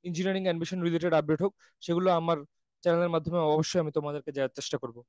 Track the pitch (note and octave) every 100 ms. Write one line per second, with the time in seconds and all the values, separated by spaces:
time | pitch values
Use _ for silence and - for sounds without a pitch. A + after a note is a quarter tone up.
0 | F3+ E3 F#3 F#3+ F#3 E3+ E3+ F#3 E3+ E3
1 | F3 D#3+ D3 D#3 F#3 _ _ _ - E3+
2 | F#3 E3+ E3 D#3+ C#3+ _ _ _ F3 E3+
3 | F3 E3 D#3+ F3 D3+ D#3 D#3+ F3+ D#3 D3+
4 | D3 D3 D3+ C#3 C3 - - C3+ B2+ A#2